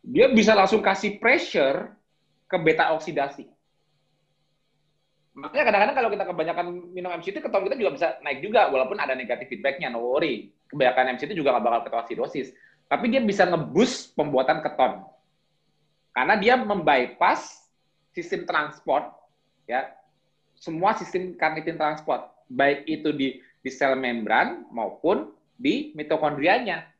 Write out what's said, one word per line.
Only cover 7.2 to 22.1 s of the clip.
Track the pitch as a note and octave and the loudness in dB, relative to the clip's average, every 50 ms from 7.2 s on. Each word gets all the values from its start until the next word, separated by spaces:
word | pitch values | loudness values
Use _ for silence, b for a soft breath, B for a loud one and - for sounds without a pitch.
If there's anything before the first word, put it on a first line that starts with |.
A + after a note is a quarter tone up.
| E3 | -8
C | F#3+ | -8
T, | G3 D#4 | -8 -6
keton | D4+ B3 A3 G3 F#3+ | -8 -2 -2 -2 0
kita | G3 - C4+ | 0 -4 0
juga | A3 F3+ D3+ | -2 -2 -2
bisa | C#3+ F3 D#3+ - - - | 0 -2 -2 -2 -4 -6
naik | D3 C#3 B2+ C#3+ | -8 -8 -6 -6
juga, | G#3 G#3+ A#3 G3 | 2 4 4 4
walaupun | - C3+ C3 C3 - G3+ G#3 | 6 4 0 0 0 -2 -4
ada | E3 C#3 C3 | -4 -4 -4
negatif | B2+ B2+ A2+ B2 A#2 B2+ | -6 -4 -6 -6 -6 -6
feedbacknya, | - B2+ G#2 G2+ C3+ C#3 C#3 E3 | -10 -12 -4 -4 -4 -4 -2 -6
no | C3+ A#2 A#2 A#2 | -6 -6 -4 -2
worry. | B2 B2+ D3 E3+ D#3 B2 G#2+ - - _ _ _ | 0 0 0 0 0 -2 -4 -8 -14 _ _ _
Kebanyakan | _ - D3 C3+ B2 - - C3 C3 B2+ | _ -2 2 2 2 4 4 2 2 0
M | A#2 - | -4 -6
C | C#3+ | -6
T | G#3+ F3 | -4 0
juga | D3 B2 A#2+ | 2 2 2
nggak | A#2+ A2 | 2 2
bakal | A#2 A#2 A#2 A2+ | 2 0 0 -2
ketoasidosis. | - - A#2 A#2 - A#2 - A#2+ - - D3+ B2 - - b b b b b b _ | -2 -4 -6 -4 -6 -6 -6 -6 -6 -4 -8 -8 -8 -12 b b b b b b _
Tapi | C#3+ C#3 - | -2 0 0
dia | B3 A3 C4+ A#3 | 0 0 2 2
bisa | G#3 G3 G3 F#3+ | 2 4 4 4
nge-boost | F3+ F3 D#3+ D3 A2+ B2 D#3+ A#3 B3+ - - - - _ - | 4 4 -2 -2 0 4 4 4 4 2 -6 -12 -12 _ -4
pembuatan | D3+ D3 C#3+ B2+ C3 C3 D#3+ - - | -2 0 2 0 2 2 0 0 0
keton. | E3 - - C3 B2 - - - - _ _ _ _ _ _ _ _ _ _ _ _ _ _ _ _ _ _ _ _ | -6 0 2 0 0 0 -4 -12 -20 _ _ _ _ _ _ _ _ _ _ _ _ _ _ _ _ _ _ _ _
Karena | _ B2+ B2+ D#3 G#3 | _ -2 2 2 2
dia | A3 F#3+ A3 B3 B3+ | 4 6 4 4 4
membypass | A3+ G#3 G3+ F#3+ E3 D#3 C#3+ C3 B2 A#2+ - - - - D4 - - - - - _ _ _ _ _ _ _ _ _ _ | 4 0 -2 0 4 4 4 4 4 0 -2 0 2 2 2 0 -4 -12 -18 -20 _ _ _ _ _ _ _ _ _ _
sistem | _ - E3 - G3 F3 - | _ -12 -8 -6 -6 -6 -4
transport, | - - D#3 D3+ D3 - - _ E3+ C#3 C#3+ D#3 - - - _ _ _ _ _ _ _ _ _ - | -2 -2 -2 -2 -2 -8 -12 _ 0 0 0 0 -4 -16 -20 _ _ _ _ _ _ _ _ _ -4
ya, | A2+ B2+ C#3 - - _ _ _ _ _ _ _ _ _ _ _ _ _ | -4 -4 -4 -6 -12 _ _ _ _ _ _ _ _ _ _ _ _ _
semua | - - D#3+ D#3+ F3 G3+ A3+ A3 | -12 -10 -6 0 0 0 0 0
sistem | F#3 - - F#3 F#3 F#3 E3+ - | -4 -6 -6 -6 -6 -6 -6 -2
carnitin | E3 D#3+ D#3 D#3+ D#3 E3+ E3 D#3 | -2 -2 -2 -2 -6 -8 -4 -2
transport, | D#3 D3+ D#3 D#3 - - | -2 -2 -2 -4 -4 -4